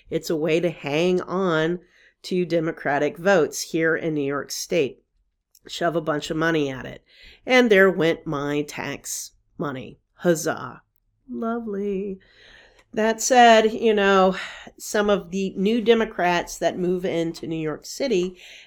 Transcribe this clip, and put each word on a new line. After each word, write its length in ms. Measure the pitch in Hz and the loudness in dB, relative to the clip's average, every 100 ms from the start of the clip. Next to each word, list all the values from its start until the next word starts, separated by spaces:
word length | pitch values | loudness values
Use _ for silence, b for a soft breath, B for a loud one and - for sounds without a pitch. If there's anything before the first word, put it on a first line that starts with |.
| B | B
it's 200 | 160 - | -8 -4
a 60 | 165 | -2
way 260 | 165 160 | 0 0
to 80 | 170 | 0
hang 500 | 156 147 147 180 185 | -4 -4 0 2 0
on 580 | - 180 190 160 160 175 b b b b | -2 -2 0 0 0 -2 b b b b
to 240 | - 185 175 | -6 -4 0
Democratic 720 | 170 160 160 147 139 147 147 | 0 -2 -4 -2 0 -2 -2
votes 440 | 175 190 143 - | 2 4 2 -2
here 360 | - 165 160 160 | -6 -2 0 0
in 160 | 165 | -2
New 80 | 151 | -4
York 280 | 139 139 - | -2 -4 -6
State. 540 | - - 175 135 - _ _ _ _ _ _ - | -10 -4 -2 -2 -4 _ _ _ _ _ _ -16
Shove 300 | - 170 160 | -4 -2 -2
a 40 | |
bunch 280 | 156 151 147 | -2 -4 -4
of 80 | 160 | -2
money 320 | 160 165 139 | 0 0 -2
at 160 | 131 123 | -6 -12
it. 180 | - _ B B B - | -16 _ B B B 2
And 240 | 254 247 | 4 6
there 220 | 196 190 | 6 6
went 340 | 175 165 160 - | 6 2 0 -4
my 360 | 147 143 147 | -4 -2 -4
tax 720 | 147 - 139 139 - - - _ _ _ | -4 -8 -10 -10 -10 -12 -12 _ _ _
money. 420 | 160 131 98 - _ | -8 -8 -12 -18 _
Huzzah. 720 | _ 180 160 151 117 127 120 _ _ _ _ _ | _ 0 0 -2 -6 -10 -16 _ _ _ _ _
Lovely. 920 | 240 226 233 226 196 202 190 202 190 b b b b b b b | -8 -6 -6 -8 -6 -6 -6 -8 -10 b b b b b b b
That 280 | - 214 220 | -2 -2 -2
said, 520 | - 254 240 220 220 | 2 8 8 8 4
you 200 | 226 226 | 2 2
know, 440 | 214 196 196 190 185 B B B - | 4 4 6 4 2 B B B -18
some 320 | - 214 208 | -6 -2 2
of 200 | 202 175 | 0 0
the 240 | 190 190 - | -6 -4 0
new 240 | 196 233 | 0 2
Democrats 800 | 208 226 220 220 175 175 - - | 4 2 2 -2 0 0 -4 -4
that 200 | 170 - | -4 -2
move 240 | 175 185 | -2 -2
into 420 | 180 170 165 165 156 | -2 -2 -4 -6 -8
New 120 | 160 | -6
York 280 | 156 147 - | -6 -8 -12
City 520 | - 277 196 180 180 B B | -6 -2 0 -2 -8 B B